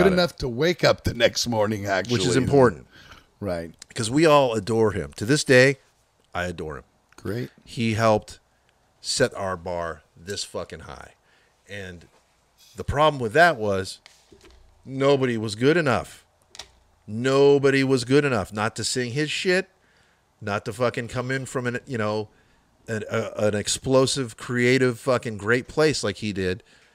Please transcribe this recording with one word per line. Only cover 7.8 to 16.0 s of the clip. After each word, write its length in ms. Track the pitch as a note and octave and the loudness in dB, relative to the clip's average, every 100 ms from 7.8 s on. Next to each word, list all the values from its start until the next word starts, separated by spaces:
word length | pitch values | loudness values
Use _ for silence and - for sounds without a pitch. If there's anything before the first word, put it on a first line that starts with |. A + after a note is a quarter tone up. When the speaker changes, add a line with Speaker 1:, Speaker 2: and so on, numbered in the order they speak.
| A2+ G#2+ | -2 0
Speaker 2:
helped 440 | A2+ G#2+ - - _ _ _ _ _ _ | 2 2 -2 -16 _ _ _ _ _ _
set 320 | - - B2 | -6 -2 -2
our 240 | - G2 F#2 | -2 -6 -6
bar 440 | F2 F2 E2+ D#2 _ _ | -6 -6 -6 -10 _ _
this 280 | F2 - | -12 -12
fucking 380 | - G2+ F2 D#2+ | -10 -10 -12 -14
high. 320 | D#2 C#2+ - _ _ _ _ _ - | -16 -18 -20 _ _ _ _ _ -18
And 380 | G2+ F#2 F2 - _ _ _ _ _ _ - | -14 -14 -16 -20 _ _ _ _ _ _ -10
the 80 | |
problem 360 | - C3+ D#3 D3 | -6 0 0 0
with 120 | A#2 | 0
that 240 | B2 E3+ C3+ | 4 4 4
was 420 | G#2+ G2 F#2+ - - _ _ - - - _ _ - | -2 -2 -4 -10 -20 _ _ -20 -20 -20 _ _ -12
nobody 520 | C3+ C3+ C#3+ C3 A#2 | -2 2 2 2 -2
was 180 | G#2+ G#2 | -4 0
good 220 | B2+ E3+ | 2 2
enough. 440 | D3 G#2+ | 2 0